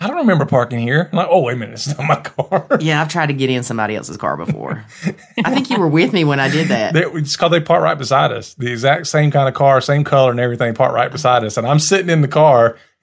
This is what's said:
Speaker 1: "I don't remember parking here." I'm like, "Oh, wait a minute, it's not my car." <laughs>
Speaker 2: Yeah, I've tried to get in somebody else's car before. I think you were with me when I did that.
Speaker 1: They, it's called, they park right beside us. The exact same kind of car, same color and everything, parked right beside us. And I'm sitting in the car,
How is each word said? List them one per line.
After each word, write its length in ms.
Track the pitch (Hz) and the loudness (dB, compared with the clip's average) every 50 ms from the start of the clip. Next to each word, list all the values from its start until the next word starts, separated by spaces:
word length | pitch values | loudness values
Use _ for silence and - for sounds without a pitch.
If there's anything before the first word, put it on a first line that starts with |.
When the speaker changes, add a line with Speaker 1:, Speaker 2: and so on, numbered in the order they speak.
Speaker 1:
"I 60 | 170 208 | -8 -6
don't 80 | 285 349 | -4 0
remember 280 | 302 226 185 156 135 | 2 2 2 2 2
parking 340 | - - 131 120 120 123 117 | 2 2 0 0 0 -2 -4
here." 300 | 117 117 131 151 175 - | -2 0 0 0 -2 -2
I'm 60 | - 185 | -2 -2
like, 100 | 185 160 | 0 2
"Oh, 120 | 175 190 | 2 2
wait 120 | 143 120 123 | 2 0 -4
a 40 | 123 | -6
minute, 160 | 110 104 117 | -8 -10 -12
it's 220 | 117 - 143 147 | -10 -8 -8 -8
not 120 | - 135 156 | -6 -2 -2
my 80 | 147 - | -2 -2
car." 440 | - - - - - - 190 - - - 285 | -4 -12 -8 -8 -6 -2 -2 -4 -2 0 -2
<laughs> 60 | - | 0
Speaker 2:
Yeah, 220 | 156 160 156 147 | 0 0 0 0
I've 80 | 160 156 | 0 -2
tried 160 | - 175 156 147 | -2 -2 -2 -2
to 60 | 147 | -2
get 160 | 135 131 131 | -2 0 0
in 140 | 127 123 123 | 0 -2 -2
somebody 320 | - 117 113 107 104 107 101 | -4 -4 -4 -4 -4 -4 -6
else's 180 | - - 80 | -8 -10 -12
car 220 | - - 78 71 73 | -6 -4 -4 -4 -4
before. 480 | 85 - - 50 58 65 - - - - - - - 160 - - - - - - 202 | -4 -6 -6 -6 -6 -10 -10 -10 -12 -18 -16 -8 -8 -8 -8 -8 -16 -12 -6 -2 -2
I 100 | 165 262 | 0 0
think 160 | 285 262 - | 0 -2 -2
you 80 | 254 220 | -2 0
were 100 | 185 160 | 0 2
with 240 | 147 160 175 - - | 2 2 2 2 2
me 100 | 180 160 | 0 0
when 160 | 151 143 139 | 2 2 2
I 100 | 135 135 | 0 0
did 200 | - 156 165 147 | 0 0 -2 0
that. 240 | 131 113 107 98 165 | 0 0 0 0 0
Speaker 1:
They, 100 | 160 175 | 0 -2
it's 320 | 160 - 165 151 139 - | -2 -4 -6 -6 -4 -2
called, 160 | - - 170 | 0 0 2
they 80 | 170 170 | 2 0
park 240 | 160 - 170 175 160 | 2 2 0 2 2
right 140 | 156 160 143 | 0 0 -2
beside 340 | 131 110 135 135 151 143 | -2 0 0 2 2 0
us. 220 | 113 110 107 - - | -2 -6 -10 -12 -12
The 180 | - 123 123 | -8 -6 -6
exact 360 | 120 117 117 135 147 175 165 - | -4 -2 0 0 0 0 -2 -4
same 240 | - 151 151 147 | -2 0 0 2
kind 180 | 139 143 139 135 | 2 2 0 0
of 40 | 123 | 0
car, 280 | - 143 139 135 131 | 2 4 4 4 4
same 240 | - - 143 147 147 | 2 2 0 0 0
color 260 | - - 139 131 127 | 2 4 4 4 4
and 80 | 120 120 | 2 0
everything, 340 | 123 123 120 113 123 117 117 | -2 -2 -2 -2 -2 -2 0
parked 200 | - 131 127 127 | 0 0 0 2
right 160 | 117 123 131 | 0 -2 -2
beside 320 | 127 127 151 127 123 120 113 | -2 -2 0 2 2 2 0
us. 140 | 107 - 127 | 0 -4 -4
And 100 | 113 123 | -2 0
I'm 120 | 143 151 | 2 2
sitting 300 | 156 - 196 196 180 175 | 2 2 0 0 0 2
in 120 | 170 160 | 2 2
the 60 | 147 135 | 2 2
car, 480 | - 156 151 156 135 120 117 117 117 - _ _ _ _ | 2 4 6 6 6 6 4 4 2 -2 _ _ _ _